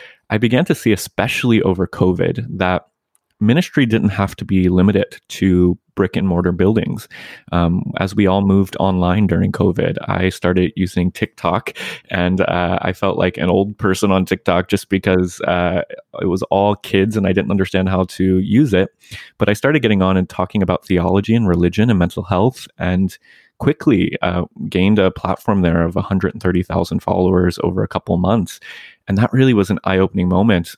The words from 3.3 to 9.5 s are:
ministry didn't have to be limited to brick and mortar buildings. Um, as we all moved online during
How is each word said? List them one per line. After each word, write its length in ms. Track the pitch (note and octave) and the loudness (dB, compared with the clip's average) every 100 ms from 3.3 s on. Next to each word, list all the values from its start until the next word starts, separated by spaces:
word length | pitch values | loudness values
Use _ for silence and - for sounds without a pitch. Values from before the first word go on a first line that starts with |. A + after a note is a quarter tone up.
| - | -2
ministry 440 | G#2+ C#3+ F3+ - B2 | 0 0 0 0 2
didn't 240 | A2+ - | 2 0
have 260 | G2 G2 - | 0 -4 -4
to 80 | |
be 240 | - F#2+ F2+ | -2 2 2
limited 500 | F2+ G2 G2+ - - - | 4 4 2 -2 -8 -16
to 500 | - F#2+ F2+ F2+ F2+ _ | -2 2 4 2 0 _
brick 200 | - F#2 | -2 -2
and 140 | - F#2+ | 0 -2
mortar 240 | F2 F2+ | 0 0
buildings. 560 | F2 F#2 A2+ - - - - - - - | 0 0 0 -2 -6 -12 -20 -20 -20 -6
Um, 380 | F2 E2+ F2 - - | -2 0 0 -4 -4
as 180 | F#2+ | -4
we 120 | G2+ G2 | 0 2
all 160 | F#2+ | 2
moved 340 | G2 G2 F#2+ - | 2 2 2 0
online 480 | F#2+ F#2 F2+ F#2 G2+ | 0 2 2 2 2
during 240 | F2 F#2 | 0 0